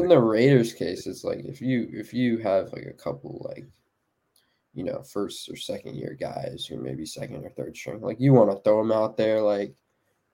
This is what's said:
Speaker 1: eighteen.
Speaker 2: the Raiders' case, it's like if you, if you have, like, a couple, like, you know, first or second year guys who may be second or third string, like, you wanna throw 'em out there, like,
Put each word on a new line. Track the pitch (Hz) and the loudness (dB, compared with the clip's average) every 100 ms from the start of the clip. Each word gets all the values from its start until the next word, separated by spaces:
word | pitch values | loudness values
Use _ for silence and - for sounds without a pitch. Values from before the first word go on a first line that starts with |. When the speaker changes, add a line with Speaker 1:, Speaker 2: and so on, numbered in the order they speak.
| 180 | 6
Speaker 1:
eighteen. | |
Speaker 2:
the | 151 | 6
Raiders' | 113 110 135 131 117 | 6 6 6 6 4
case, | - 87 90 95 | -2 -6 -6 -8
it's | 92 | -8
like | - - - | -6 -6 -8
if | - | -8
you, | 123 123 - | -4 -2 -4
if | - 104 | -10 -8
you | 120 123 113 | -2 0 0
have, | 107 95 - | 0 0 0
like, | - - | -10 -14
a | |
couple, | - - - 73 - - | -10 -8 -8 -10 -12 -12
like, | - - _ _ _ _ _ _ _ _ _ _ | -12 -16 _ _ _ _ _ _ _ _ _ _
you | - | -10
know, | 87 - | -8 -8
first | - 101 101 - - | -8 -6 -6 -6 -14
or | - | -12
second | - 104 - | -10 -10 -10
year | - - - | -10 -10 -8
guys | - - - 135 - | -8 -8 -8 -10 -12
who | - | -10
may | - 131 | -8 -8
be | 156 | -10
second | - - - - | -12 -12 -12 -14
or | |
third | - - - | -12 -12 -12
string, | - 107 | -12 -8
like, | - 113 | -8 2
you | 139 | 6
wanna | 127 104 98 | 8 8 4
throw | 107 107 | 2 2
'em | 110 | 4
out | 110 110 110 | 2 0 0
there, | 110 110 | 0 2
like, | 104 101 101 - _ _ _ _ _ | 2 0 -4 -10 _ _ _ _ _